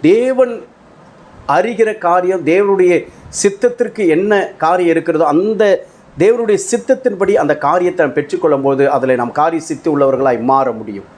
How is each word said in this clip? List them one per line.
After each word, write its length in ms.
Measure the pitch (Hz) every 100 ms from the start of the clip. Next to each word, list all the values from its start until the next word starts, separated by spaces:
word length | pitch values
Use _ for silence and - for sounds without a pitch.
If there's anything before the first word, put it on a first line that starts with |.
தேவன் 520 | 151 214 254 254 247 226 - _ - - - - - - -
அறிகிற 500 | 147 214 214 147 -
காரியம், 440 | 170 180 180 185 143
தேவனுடைய 460 | 180 202 190 180 165 - - -
சித்தத்திற்கு 720 | - 202 196 240 - - - 185
என்ன 400 | 156 202 202 185 -
காரியம் 320 | 160 180 175
இருக்கிறதோ 360 | 165 160 156 156
அந்த 360 | 151 208 208 208 185 - - - -
தேவனுடைய 400 | 190 240 226 196 -
சித்தத்தின்படி 640 | 240 - 262 254 190 196
அந்த 240 | 202 147 147
காரியத்தை 460 | 143 175 180 -
நாம் 100 | 147
பெற்றுக்கொள்ளும் 480 | 147 143 180 160 139
போது 280 | 135 135 139
அதில் 260 | 139 131 123
நாம் 160 | 120
காரிய 280 | 127 156 165
சித்தி 300 | 156 143 165
உள்ளவர்களாய் 500 | 143 135 131 135 120
மாற 320 | 120 135 131
முடியும். 360 | 110 110 98 -